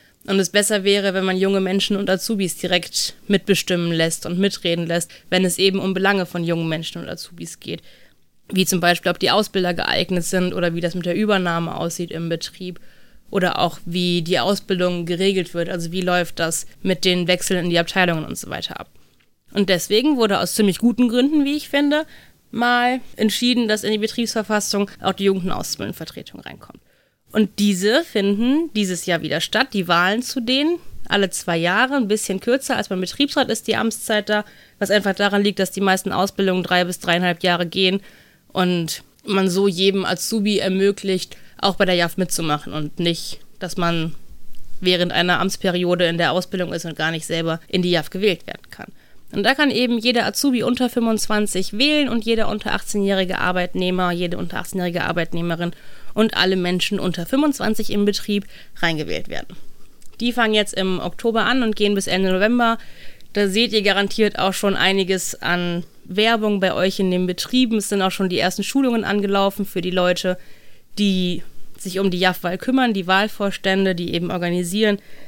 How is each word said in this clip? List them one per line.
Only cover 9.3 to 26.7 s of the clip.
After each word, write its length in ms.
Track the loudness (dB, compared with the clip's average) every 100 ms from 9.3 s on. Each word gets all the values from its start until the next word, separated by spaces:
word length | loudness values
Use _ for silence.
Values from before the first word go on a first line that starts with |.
| 2 0 -2 -2 -2
geeignet 500 | 0 0 0 -2 0
sind 300 | 0 0 0
oder 180 | -2
wie 80 | -2
das 140 | -4 -4
mit 100 | -4
der 100 | 0
Übernahme 600 | 2 2 0 -2 -4 -4
aussieht 340 | -6 -6 -8
im 180 | -6 -6
Betrieb 520 | -6 -8 -10 -12 -12 -16 -20 -20 -20 -6
oder 300 | 0 0 0
auch, 180 | -2 -2 -6
wie 380 | -2 0 0
die 160 | 0 0
Ausbildung 640 | 0 -2 -2 0 0 0 -4
geregelt 480 | 0 0 0 -2
wird, 160 | -4 -4
also 220 | -4 -4
wie 100 | -2
läuft 380 | 0 0 0 -2
das 260 | -2 -4 -8 -6
mit 240 | -2 2 2
den 220 | 2 2
Wechseln 380 | 0 0 0 2
in 40 |
die 80 | 0
Abteilungen 480 | 2 2 2 0 -4
und 100 | -8
so 140 | -8
weiter 300 | -8 -8 -12
ab. 100 | -16 -20 -20 _ _ _ _
Und 160 | -2 2
deswegen 480 | 2 2 2 4 2
wurde 220 | 2 2
aus 160 | 0 2
ziemlich 240 | 2 4
guten 280 | 0 2 2
Gründen, 380 | 4 4 2 2
wie 100 | -2
ich 140 | -2
finde, 360 | 0 2 2 -2 -12 -20 _ _
mal 500 | -2 2 2 2 0 -6 0
entschieden, 520 | 0 2 2 2 2
dass 160 | 0
in 80 | 0
die 60 | -2
Betriebsverfassung 920 | -2 -2 -2 -2 -2 -2 0 -2 -2 -2
auch 120 | -4
die 120 | 0 0
Jugend- 200 | 2 -2
und 60 |
Ausbildendenvertretung 880 | -4 -4 -6 -8 -10 -12 -14 -16 -16
reinkommt. 380 | -16 -18 -20